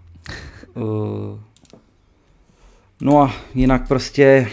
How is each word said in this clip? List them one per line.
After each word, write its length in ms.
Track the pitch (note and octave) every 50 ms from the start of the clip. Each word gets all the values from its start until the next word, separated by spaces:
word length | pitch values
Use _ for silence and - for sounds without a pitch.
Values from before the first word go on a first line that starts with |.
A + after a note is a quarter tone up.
| - - - - - - - - - - - - - - _
eh, 640 | A#2+ A2 A2 G#2+ G#2+ G#2+ G#2 G#2 G#2 G#2 G2+ G#2 G#2+ G#2+ _ _ _ _ _ - - _ _ _ _ _ _ _ _ _ _ _ _ _ _ _ _ _ _ _ _ _ _ _ _
no 200 | - C3+ D3 D3
a 100 | C#3 B2 G#2 - - - -
jinak 320 | B2+ C3 C3 C3 B2+ -
prostě, 600 | - C#3 B2+ - - - C#3+ C#3 C3+ C3+ C3 B2 G#2+